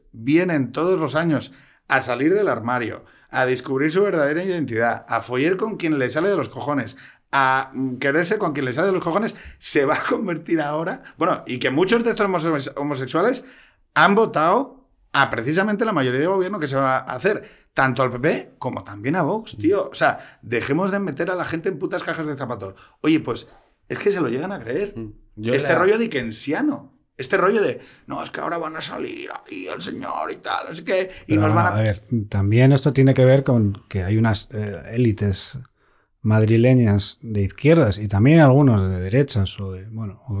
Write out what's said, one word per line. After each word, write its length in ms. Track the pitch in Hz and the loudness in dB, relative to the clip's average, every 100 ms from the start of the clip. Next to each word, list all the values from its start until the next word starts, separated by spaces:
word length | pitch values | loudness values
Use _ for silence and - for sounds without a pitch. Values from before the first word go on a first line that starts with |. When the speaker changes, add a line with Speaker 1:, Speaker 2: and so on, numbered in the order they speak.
| _ | _
Speaker 1:
vienen 580 | 113 117 160 185 156 123 | -8 0 2 2 0 -2
todos 260 | 143 175 180 | -2 0 0
los 160 | 151 151 | 0 0
años 360 | 170 135 - - _ _ - | 0 0 -4 -14 _ _ -2
a 120 | 131 | -2
salir 320 | 127 120 151 | 0 0 2
del 140 | 202 185 | 2 2
armario, 560 | 117 110 123 110 90 - _ _ | 0 -2 -2 -4 -8 -16 _ _
a 160 | 123 127 | -2 0
descubrir 460 | 127 - 131 156 | 0 -2 -2 0
su 100 | 175 | 2
verdadera 400 | 202 170 143 156 | 0 2 0 0
identidad, 640 | 190 175 123 113 117 107 - | -2 -2 -2 0 0 -2 -4
a 100 | 113 | -4
follar 360 | 113 127 151 185 | -2 -2 0 0
con 180 | 220 190 | -4 -4
quien 240 | 165 147 | -2 0
le 100 | 123 | -2
sale 200 | 156 190 | 0 0
de 80 | 185 | 0
los 100 | 110 | -4
cojones, 480 | 120 143 143 110 - - _ _ | -6 -4 -4 -4 -10 -20 _ _
a, 380 | 139 131 131 131 | 0 2 2 -2
mm, 220 | 127 131 123 | -4 -6 -2
quererse 400 | 139 151 175 214 | 0 0 0 -2
con 160 | 180 | -2
quien 100 | 147 131 | -2 -4
le 80 | |
sale 140 | 127 196 | 0 0
de 60 | |
los 100 | 185 | 0
cojones, 320 | 170 180 226 - - - | 0 0 -2 -6 -16 -8
se 260 | - 151 135 | -2 2 2
va 100 | 147 | 0
a 80 | |
convertir 580 | - 240 196 170 - 165 | 0 -2 -2 -6 -4 -4
ahora, 420 | 147 151 170 254 - - | -2 -4 -4 -8 -12 -4
bueno, 260 | 175 143 - | -2 -2 -4
y 140 | 123 | -4
que 100 | 131 | -2
muchos 340 | 135 185 233 233 | 0 2 2 2
de 60 | |
estos 160 | 214 202 | 0 0
homose-, 440 | 180 165 151 131 - | 0 0 -2 -4 -6
homosexuales 680 | 147 135 131 160 214 269 - - _ _ _ | -4 -4 -4 0 0 0 -6 -20 _ _ _
han 220 | - 170 202 | 4 4 6
votado 760 | 208 147 160 214 277 - _ _ _ | 2 2 2 2 0 -8 _ _ _
a 180 | 139 135 | 0 2
precisamente 540 | 117 117 165 208 208 | 0 -2 0 0 0
la 80 | 226 | 0
mayoría 280 | 165 127 127 | 0 0 0
de 60 | 165 | 0
gobierno 320 | 196 185 180 | 0 -2 -4
que 60 | 147 | -4
se 80 | 135 | 0
va 200 | 135 131 | 0 0
a 160 | - | -2
hacer, 520 | 127 - 214 - - _ | -2 -2 -2 -6 -20 _
tanto 300 | - 131 123 | 0 2 2
al 80 | 127 | -2
P 80 | 120 | 0
P 320 | 147 240 - _ | -2 -2 -4 _
como 280 | 127 104 - | -10 -8 -12
también 320 | 101 120 180 | -8 -4 -2
a 40 | |
Vox, 360 | 151 214 - 110 | -2 -4 -6 -4
tío. 320 | 143 196 - | 0 0 -2
O 40 | |
sea, 460 | - 151 101 - - | 0 0 0 -8 -20
dejemos 500 | - 117 117 151 190 | -6 -4 0 0 0
de 80 | 202 | -2
meter 300 | 190 139 170 | -4 -4 -4
a 60 | 180 | -4
la 80 | |
gente 240 | 151 165 175 | -6 -6 -6
en 100 | 156 | -4
putas 260 | 165 175 | -6 -6
cajas 220 | 175 160 151 | -6 -6 -6
de 120 | 135 | -6
zapatos. 380 | 123 113 95 - - _ | -6 -8 -10 -14 -20 _
Oye, 180 | 156 156 | 2 2
pues, 280 | 135 110 - - _ _ - | 0 -6 -10 -20 _ _ -10
es 100 | 123 | -4
que 120 | 208 | -2
se 80 | 185 | 0
lo 80 | 131 | -2
llegan 240 | 123 185 | -2 -6
a 80 | 196 | -8
creer. 320 | 110 143 202 113 | -6 -6 -6 -8
Speaker 2:
Mm. 160 | 110 - _ - | -14 -14 _ -8
Yo 160 | 110 | -2
Speaker 1:
Este 200 | 135 139 | 0 2
Speaker 2:
la 60 | 165 | 2
Speaker 1:
rollo 180 | 185 220 | 2 2
dickensiano. 960 | 233 139 117 - - 175 294 - - _ _ - | 0 -2 -4 -4 -4 -2 -2 -4 -10 _ _ -12
Este 180 | 131 190 | -2 0
rollo 240 | 180 220 | 2 2
de, 180 | 165 - - - - | 0 -2 -12 -20 -12
"No, 160 | 135 | -10
es 60 | 156 | -10
que 100 | - | -8
ahora 160 | 151 170 | -6 -6
van 180 | 160 160 | -8 -10
a 40 | |
salir 480 | - 175 131 - - - - | -10 -8 -10 -10 -12 -14 -14
ahí 220 | - 92 | -12 -10
el 140 | - | -10
señor 500 | 175 - - 80 76 | -10 -10 -8 -8 -8
y 60 | - | -8
tal, 300 | - - - | -6 -6 -6
no 60 | 165 | -10
sé 80 | 170 | -4
qué, 240 | 185 185 - - | -2 -2 -8 -2
y 80 | 104 | 0
Speaker 3:
Pero 60 | |
Speaker 1:
nos 120 | 104 | 2
Speaker 3:
bueno, 160 | 110 107 | 2 2
Speaker 1:
van 40 | 107 | 2
a" 20 | |
Speaker 3:
a 20 | |
ver, 220 | 110 92 - 117 101 | 0 -2 -2 -4 -2
también 420 | 101 101 113 135 | 0 2 6 6
esto 180 | 139 147 | 6 4
tiene 200 | 131 135 | 4 4
que 120 | 131 127 | 6 6
ver 180 | 135 | 6
con 400 | 135 120 101 101 - | 4 2 2 -2 -6
que 140 | 98 | -4
hay 140 | 90 110 | 0 2
unas, 320 | 113 104 - | 2 0 -4
eh, 280 | 107 104 98 - | -8 -8 -8 -8
élites 640 | 120 120 104 101 95 - 127 - _ _ _ _ _ | 0 0 2 -2 -2 -6 -14 -18 _ _ _ _ _
madrileñas 960 | 110 110 110 113 123 127 113 101 - - | 0 2 4 4 6 6 6 2 0 -8
de 200 | 117 104 | -6 -2
izquierdas 560 | 98 - 143 165 117 95 | -2 0 4 6 4 0
y 100 | 104 | -2
también 320 | 98 127 165 | 2 6 8
algunos 500 | 143 135 139 107 95 | 8 8 6 4 2
de 100 | 92 | -2
derechas 600 | 95 120 143 104 95 - | 0 2 2 0 -2 -4
o 120 | 98 | -10
de, 140 | 92 107 | -10 -12
bueno, 360 | 110 107 - - | -10 -10 -12 -8
o, 80 | 101 | -4